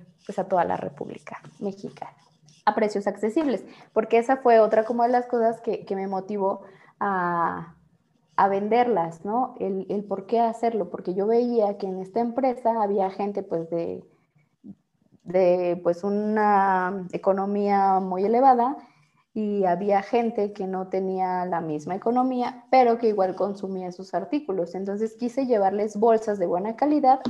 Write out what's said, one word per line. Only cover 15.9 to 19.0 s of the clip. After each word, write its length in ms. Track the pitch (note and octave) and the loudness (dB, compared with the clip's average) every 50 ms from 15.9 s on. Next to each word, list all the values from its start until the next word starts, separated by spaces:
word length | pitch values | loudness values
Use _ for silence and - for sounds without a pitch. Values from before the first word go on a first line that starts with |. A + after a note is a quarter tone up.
| F3 F3 G3 | -2 -2 -2
una 1040 | G3+ G3+ G#3 G#3 G#3+ G#3+ A3 G#3+ G#3 G#3 G3 G3 G3 F#3+ F#3 F#3 F3+ G3 G3 F#3 F3 - | -2 -2 -2 -2 -2 0 2 4 4 4 4 4 4 2 0 0 -2 -4 -6 -8 -8 -8
economía 840 | E3+ - G3 F#3+ G3 G3 G3+ G3+ G#3 G3+ G3+ G3+ G3 G3 G3 F#3+ F#3+ | -2 0 0 0 0 0 -2 -2 0 0 2 2 4 4 4 2 2
muy 260 | F#3+ F#3 F3+ F#3 G3 | 0 -2 -2 -2 0
elevada, 520 | G3+ A3+ B3 C4 C4+ B3+ A#3+ A#3 B3+ D4 - - - _ _ | 2 2 4 6 6 6 6 2 0 -2 -6 -10 -20 _ _